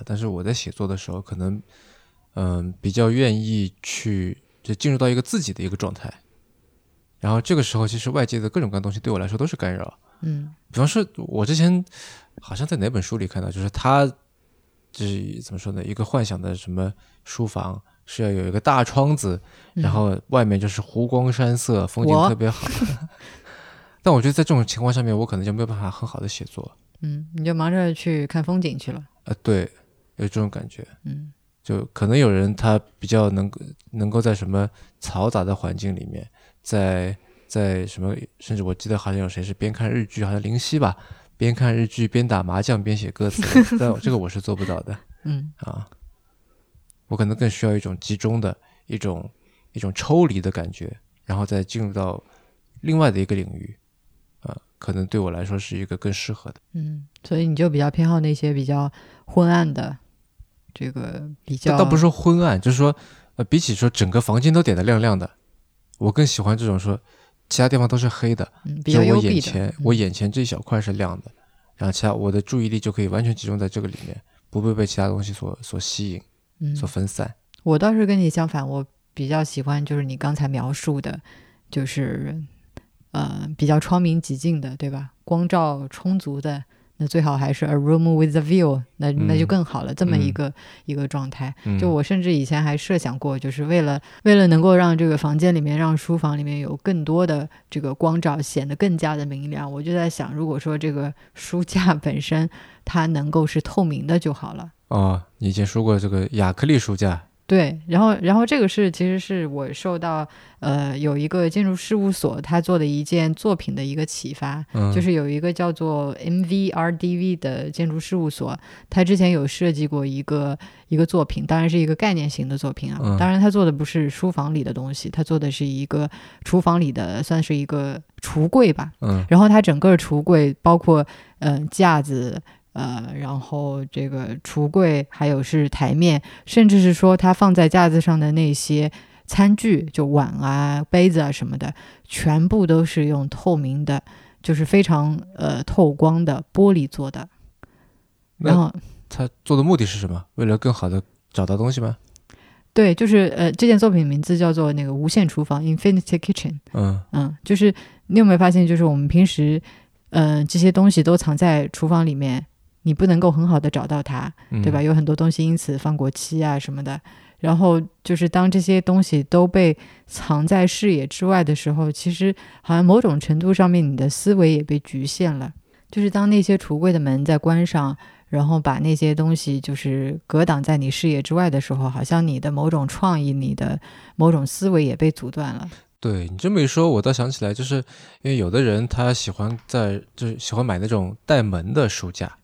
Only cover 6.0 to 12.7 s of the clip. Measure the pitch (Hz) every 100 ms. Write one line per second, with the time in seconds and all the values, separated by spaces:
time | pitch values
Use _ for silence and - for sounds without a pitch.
6 | - - _ _ _ _ _ _ _ _
7 | _ - 104 110 - 170 120 113 107 113
8 | 127 143 120 117 107 185 123 98 101 101
9 | 117 101 92 110 151 - 92 92 - -
10 | _ - 160 147 147 156 _ 120 147 226
11 | 202 - - 107 104 156 170 180 185 -
12 | - - _ - - 98 151